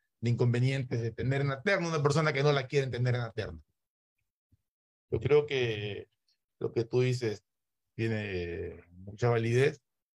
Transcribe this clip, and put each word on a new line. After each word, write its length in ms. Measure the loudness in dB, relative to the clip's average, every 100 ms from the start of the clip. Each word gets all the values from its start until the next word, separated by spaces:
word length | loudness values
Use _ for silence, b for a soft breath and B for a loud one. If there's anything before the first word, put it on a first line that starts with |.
| _ _
de 100 | 0
inconvenientes 720 | 2 2 4 2 0 -2 -4
de 80 | -4
tener 320 | -4 -2 0
en 60 | -2
la 140 | -2
terna 260 | 0 0 0
una 140 | 2
persona 300 | 2 4 2
que 100 | 2
no 100 | 2
la 140 | 2 0
quieren 240 | -2 0
tener 240 | 0 0
en 60 | 0
la 120 | -4
terna. 280 | -6 -8 -8 -18 _ _ _ _ _ _ _ _ _ _ _ _ _ _
Yo 80 | -2
creo 240 | 4 4
que 640 | 4 0 -2 -2 -6 -8 -12 _ _ _ _ -8
lo 140 | -4
que 120 | -4
tú 180 | -2 0
dices 420 | 2 0 -2 -4 _ _ _ _ _ -4
tiene 840 | -2 -2 -4 -4 -4 -6 -8 -12 -18
mucha 360 | -20 -18 -2 0
validez. 540 | 2 2 2 2 0 _ _ _